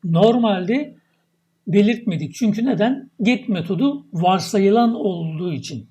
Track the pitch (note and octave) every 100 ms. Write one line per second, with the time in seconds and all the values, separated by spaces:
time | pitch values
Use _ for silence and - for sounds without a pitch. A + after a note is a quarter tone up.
0 | F#3 E3 G#3+ A#3+ A#3 F#3+ F3+ B3 D4 -
1 | _ _ _ _ _ _ - F#3+ G#3 A#3+
2 | A#3 E3 D3 - A3+ G#3 B3 G#3 G#3+ C4+
3 | - _ G#3 B3 - F#3+ E3+ F3+ C4+ C#4+
4 | - E3+ F3+ F#3 F3+ G#3 G3 A3 A#3 A#3
5 | G#3 F3 E3 D#3 F3+ C#3+ A#2+ A#2+ G#2+